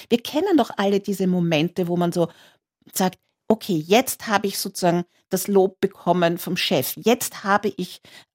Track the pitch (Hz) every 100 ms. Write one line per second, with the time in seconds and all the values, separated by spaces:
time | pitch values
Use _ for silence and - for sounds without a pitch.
0 | - 233 - 294 392 320 220 - 202 202
1 | 196 190 185 180 170 156 170 - 175 175
2 | 175 175 165 - - _ _ _ _ -
3 | 185 - _ _ - 220 - 165 160 220
4 | 254 - - 202 202 - 196 - 180 170
5 | 175 _ _ 185 - 196 190 - 190 -
6 | - 180 170 175 - 180 - 165 123 -
7 | 214 - - - 202 202 214 - 180 -
8 | - - -